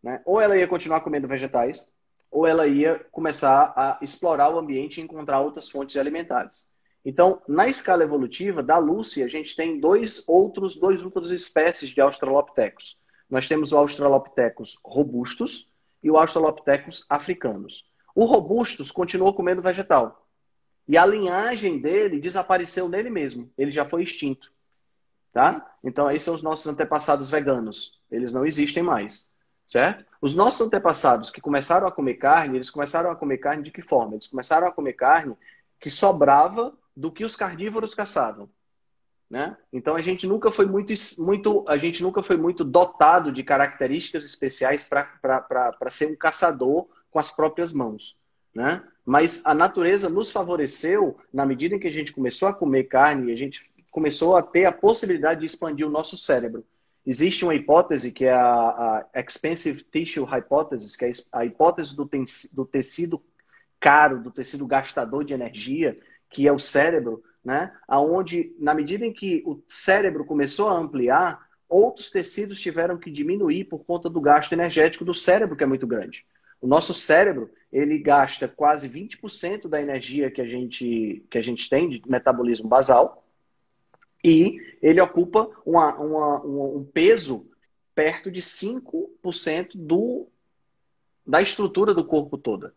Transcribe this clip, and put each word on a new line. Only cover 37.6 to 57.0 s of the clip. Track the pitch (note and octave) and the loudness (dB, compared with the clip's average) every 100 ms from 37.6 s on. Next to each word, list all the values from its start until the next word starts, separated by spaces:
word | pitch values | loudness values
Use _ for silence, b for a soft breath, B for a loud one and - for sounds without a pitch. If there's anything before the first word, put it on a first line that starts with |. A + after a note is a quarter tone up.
| G#3 G#3+ A3 | -6 -6 -6
caçavam, | - G3 D#3+ A#2 G#2 G2+ _ _ _ _ _ _ _ _ | -8 -4 -2 -2 -4 -18 _ _ _ _ _ _ _ _
né? | B2 D3+ - _ | -8 -8 -10 _
Então, | B2+ B2+ | -8 -4
a | D#3+ | -4
gente | E3 F3+ F#3 | -4 -4 -2
nunca | G#3 A3 | 0 0
foi | - G3 | 2 0
muito | G3 G3+ | 0 -4
es-, | G#3+ - - | -6 -6 -6
muito, | E3 G3+ G#3+ G3+ - | -2 0 2 0 0
a | D3 | 0
gente | E3 E3+ | 0 -2
nunca | F#3 F#3 | -2 -4
foi | F#3+ F3 | 0 0
muito | E3 F3 | 0 -2
dotado | D3 E3+ F3+ - F#3+ F3+ D#3 | 2 4 4 6 6 6 2
de | C3 | -6
características | C3 C#3 C#3 - C3 D3+ E3 D#3+ | 0 2 2 0 -2 -2 -4 -10
especiais | D3 - C3+ - C3 C#3+ | -10 -6 -6 -2 -2 -2
pra, | - C#3 | -2 -4
pra, | C#3+ _ C3 C3 | -4 _ -2 -2
pra, | - B2+ B2 | 0 -2 -2
pra | - B2+ | -4 -8
ser | - D3+ | -4 -4
um | D#3 | 0
caçador | E3 - E3+ C#3 B2+ D#3 F3+ b b | -2 2 0 2 0 0 -2 b b
com | D#3+ | -4
as | D3 | -4
próprias | - D#3 D#3 E3+ | -2 -2 0 -6
mãos, | D3+ A#2+ G#2+ - _ _ _ _ | -4 -6 -8 -18 _ _ _ _
né? | A2+ C3 F3+ - _ - | -4 -4 -4 -10 _ 0
Mas | C#3+ E3 - D#3 | 2 2 0 0
a | |
natureza | D3+ E3 - E3+ G3+ G3 | 2 2 2 0 0 0
nos | F3+ A3 | -4 -4
favoreceu | G#3 F3 E3+ C#3 - D#3+ G3+ F3+ - b | -6 -4 -4 -4 -4 0 2 0 -2 b
na | C3+ C3+ | -4 -2
medida | B2+ E3 G3 | -2 -4 -4
em | |
que | F3+ | -6
a | |
gente | D3+ C#3+ | -6 -10
começou | - B2+ - F#3+ | -6 -6 -2 -2
a | |
comer | G3 D#3 C3+ | 0 0 0
carne | C3 C3 D3 C#3+ B2 | 0 2 4 2 -4
e | |
a | A#2 | -4
gente | C#3 - _ _ _ | -8 -10 _ _ _
começou | - D#3 - E3 F#3 | -4 -2 0 4 4
a | |
ter | F3 E3+ F#3 | 4 2 2
a | |
possibilidade | E3+ G3+ A3+ G3+ E3+ D3+ D#3+ | 4 2 2 0 0 0 -2
de | D#3 | -6
expandir | - E3 D3 D#3 | -8 -8 -4 -4
o | |
nosso | D3 - | -4 -6
cérebro. | F#3 - C3 A#2 A2+ - _ _ _ | -10 -2 -2 -2 -10 -16 _ _ _